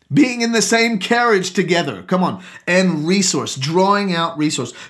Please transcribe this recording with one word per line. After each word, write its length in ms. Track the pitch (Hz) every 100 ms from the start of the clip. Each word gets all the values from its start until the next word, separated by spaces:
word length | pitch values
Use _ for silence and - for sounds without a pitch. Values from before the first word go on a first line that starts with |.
| -
being 300 | 139 254 240
in 120 | 233
the 80 | 226
same 380 | 190 226 233 220
carriage 520 | - 233 240 202 180
together. 520 | - 165 175 143 98 -
Come 160 | 185
on, 180 | 175 107 - - -
and 420 | 180 185 156 156
resource, 480 | 196 185 147 113 139
drawing 600 | 135 170 190 202 196 170
out 220 | 165 151
resource. 360 | 151 147 120 - -